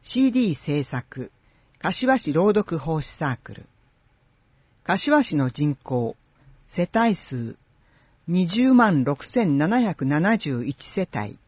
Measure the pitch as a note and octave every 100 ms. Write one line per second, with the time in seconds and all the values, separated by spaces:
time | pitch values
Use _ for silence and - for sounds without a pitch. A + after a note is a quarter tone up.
0 | - B3 C4 A#3+ A3 C#3 - D3 C3+ B2+
1 | - C3 B2 _ _ _ _ _ F3 F#3
2 | B3+ C4 - D3 G3+ G#3 - E3 C#3 D#3
3 | - - D3+ A#2+ - - - _ _ _
4 | _ _ _ _ _ _ _ _ - F#3
5 | - D4 B3+ D3+ B2+ - D3 C3+ - B2+
6 | A#2 - _ _ - - _ - F3 A3+
7 | A#3 F#3 - B2+ A2+ - _ _ _ _
8 | _ _ - F3 F3 G#3 C4 B3+ A3 D#3
9 | C3 C#3+ - B3+ G3 C#3 D#3 A#3+ A3+ E3+
10 | C3+ D3 F#3 A3+ D3+ B2 A#2+ - - -
11 | F3+ - G#2 -